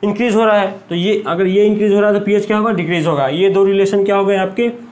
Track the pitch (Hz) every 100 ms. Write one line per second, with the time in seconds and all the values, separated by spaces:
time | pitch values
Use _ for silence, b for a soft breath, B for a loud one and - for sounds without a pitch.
0 | 202 202 240 214 220 208 196 - - 170
1 | 180 208 208 170 190 190 208 208 208 202
2 | 208 208 202 208 202 214 220 190 165 175
3 | 156 147 135 151 190 190 196 196 196 202
4 | 196 196 196 196 190 190 240 233 -